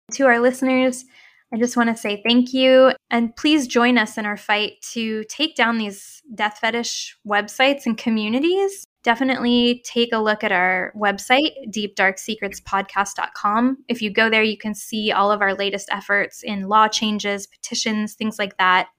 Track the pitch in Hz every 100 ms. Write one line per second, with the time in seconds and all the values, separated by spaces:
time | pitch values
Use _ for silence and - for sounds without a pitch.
0 | - - 269 233 247 254 262 254 262 247
1 | - _ - _ - 220 247 247 233 226
2 | 214 202 233 240 247 262 262 262 262 -
3 | - 233 226 - 302 302 247 240 240 247
4 | - - 208 208 - 208 208 - - 233
5 | 220 214 214 - 311 294 233 226 208 196
6 | - - 294 214 214 - 226 233 233 -
7 | - - 202 208 208 - 269 277 233 220
8 | 233 220 214 247 330 381 392 392 - _
9 | 240 226 262 254 240 240 240 247 - 240
10 | 233 220 214 214 214 185 185 185 - 208
11 | 208 196 - 254 302 - 226 208 208 -
12 | 190 190 - 214 196 - - 196 196 196
13 | 196 - 165 - 208 220 254 262 - 240
14 | 214 214 226 220 220 202 214 202 - 220
15 | 214 190 202 208 196 190 202 196 - 202
16 | - 202 175 - - 202 190 214 220 214
17 | 214 208 202 202 - - - 240 226 214
18 | 214 - 220 214 202 - 185 185 -